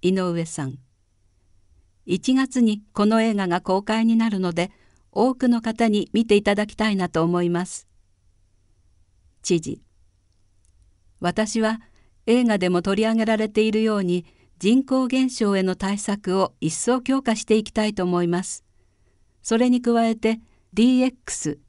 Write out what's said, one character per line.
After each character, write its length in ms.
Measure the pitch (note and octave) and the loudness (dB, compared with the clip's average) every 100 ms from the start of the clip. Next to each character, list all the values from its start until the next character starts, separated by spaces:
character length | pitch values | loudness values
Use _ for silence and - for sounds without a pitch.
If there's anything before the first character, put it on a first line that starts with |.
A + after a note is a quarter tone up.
井 100 | F3 | 2
上 320 | F#3+ F3+ E3+ | 0 0 -4
さ 220 | E3 - C3+ | -6 -6 -8
ん、 140 | C3 _ _ _ _ _ _ _ _ _ _ _ _ | -10 _ _ _ _ _ _ _ _ _ _ _ _
一 300 | - F#3 - | -6 -4 0
月 260 | C4 C4 B3+ | 0 0 2
に 220 | A3+ G#3 - | 0 0 -6
こ 140 | - G#3 | 0 2
の 160 | A3+ | 2
映 120 | A3+ | 2
画 120 | G#3 F#3 | 0 -2
が 140 | F3 | -2
公 240 | - F#3+ | 0 -2
開 200 | G3+ A3 | 0 0
に 120 | A3+ A3+ | 2 2
な 120 | A3+ | 2
る 120 | G3 | 0
の 120 | F3+ | -2
で、 200 | E3+ F3+ _ _ _ _ | -2 -4 _ _ _ _
多 200 | G3+ B3 B3+ | 0 0 2
く 120 | B3+ | 0
の 140 | A#3 | 0
方 260 | A3+ A3 A#3 | -2 0 0
に 220 | G#3 F3 | 0 0
見 140 | G#3+ A3+ | -2 2
て 80 | |
い 80 | G#3 | 2
た 140 | G#3 G3+ | 4 -2
だ 100 | G#3 | -2
き 80 | |
た 160 | - G#3+ | -2 -2
い 60 | G3 | 0
な 120 | F3+ | -2
と 140 | E3 | 0
思 180 | E3 F3 | 0 0
い 40 | F3 | 0
ま 160 | F3 | -2
す。 220 | F3+ - _ _ _ _ _ _ _ _ _ _ _ _ _ _ _ _ | -4 -10 _ _ _ _ _ _ _ _ _ _ _ _ _ _ _ _
知 180 | - E3+ | -2 -2
事、 200 | E3 - _ _ _ _ _ _ _ _ _ _ _ _ _ _ | -2 -14 _ _ _ _ _ _ _ _ _ _ _ _ _ _
私 400 | F3 F3 A3 A3+ | -4 -2 -2 0
は 200 | A3 A3+ - _ _ _ - | -2 -2 -10 _ _ _ 0
映 160 | A#3+ | 2
画 160 | A#3+ G#3 | 4 2
で 120 | F3+ | 2
も 120 | F3+ | 0
取 220 | F#3 G3 | 0 0
り 40 | A3 | 0
上 60 | |
げ 100 | A3+ | 0
ら 120 | A3 A3 | 0 0
れ 120 | G#3+ | 0
て 140 | G#3+ | 0
い 80 | A3 | 2
る 140 | G#3+ | 2
よ 140 | A3 G#3 | 0 0
う 40 | |
に、 240 | F3+ F3 E3+ _ _ _ | 0 -2 -4 _ _ _
人 220 | F#3+ B3+ | 2 2
口 240 | C4 C4 B3+ | 2 -2 0
減 240 | C4 C4 | 0 -2
少 260 | - G#3 G3 | 0 0 0
へ 60 | |
の 140 | F#3 F3+ | 0 -2
対 220 | F#3+ G3+ | -4 -4
策 420 | - G#3 F#3+ C#4+ | -4 -6 -2 0
を 120 | F#3+ _ | -2 _
一 140 | D#3+ | -6
層 260 | - - B3+ | -4 -2 -2
強 220 | B3 C4+ | 0 -2
化 140 | C4 A3 | 0 -4
し 80 | |
て 100 | - | 0
い 80 | A3 | 0
き 80 | G#3+ | 0
た 160 | - G#3+ | -2 -2
い 80 | |
と 80 | G#3+ | -2
思 200 | F3+ F3 | -2 0
い 20 | F3 | 0
ま 160 | F3 | -2
す。 220 | F#3 - _ _ _ _ _ _ _ _ | -4 -12 _ _ _ _ _ _ _ _
そ 160 | - A3+ | -4 0
れ 140 | B3 | 2
に 100 | B3 | 2
加 240 | A#3+ A#3 | 2 0
え 120 | A3+ A3 | 0 0
て、 240 | A3 A3+ - _ _ | -2 -2 -8 _ _
デ 100 | F3+ | 2
ィ 160 | A#3 B3+ | 4 4
ー 60 | |
エ 20 | B3+ | 0
ッ 80 | B3+ | -4
ク 80 | - | -12
ス 280 | - D#3 D3 | -8 -8 -8